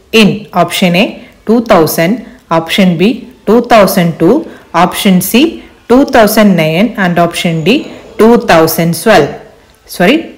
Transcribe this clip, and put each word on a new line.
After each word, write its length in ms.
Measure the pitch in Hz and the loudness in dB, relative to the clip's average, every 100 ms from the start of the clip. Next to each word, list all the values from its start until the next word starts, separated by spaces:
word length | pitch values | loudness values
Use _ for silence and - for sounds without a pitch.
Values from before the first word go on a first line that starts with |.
| _ | _
in 360 | 220 202 147 - | 0 0 0 -6
option 420 | 180 165 - 185 170 | -4 -2 -2 -2 0
A, 320 | 269 - - _ | -2 -6 -20 _
two 160 | - 233 | -2 -2
thousand, 680 | 226 190 151 - 165 240 - - _ | 2 2 2 0 -2 -4 -8 -20 _
option 460 | 165 160 - 185 160 | -4 -4 0 0 2
B, 380 | 196 269 - - | -2 -2 -10 -12
two 160 | - 226 | 0 0
thousand 580 | 240 233 185 - 170 156 | 2 2 2 0 -2 0
two, 320 | 165 277 - - - | 0 0 -2 -16 -8
option 480 | 165 180 - 214 180 | -2 -2 0 0 0
C, 440 | - 226 330 - - _ _ | 0 0 0 -4 -18 _ _
two 200 | 247 277 | 2 2
thousand 500 | 269 208 214 208 175 | 2 2 2 2 2
nine, 380 | 156 160 240 240 | 0 0 -2 -2
and 220 | 185 175 | -2 0
option 440 | 170 - 180 165 | -2 -2 -4 -2
D, 280 | 156 277 - - - - | 0 -2 -4 -16 -20 0
two 220 | 220 233 | 2 2
thousand 600 | - 170 160 - 170 165 | 2 2 2 0 -4 -2
twelve. 440 | 226 190 143 - - _ _ _ | 2 2 0 -6 -18 _ _ _
Sorry, 500 | _ - 185 311 - | _ -2 0 0 -4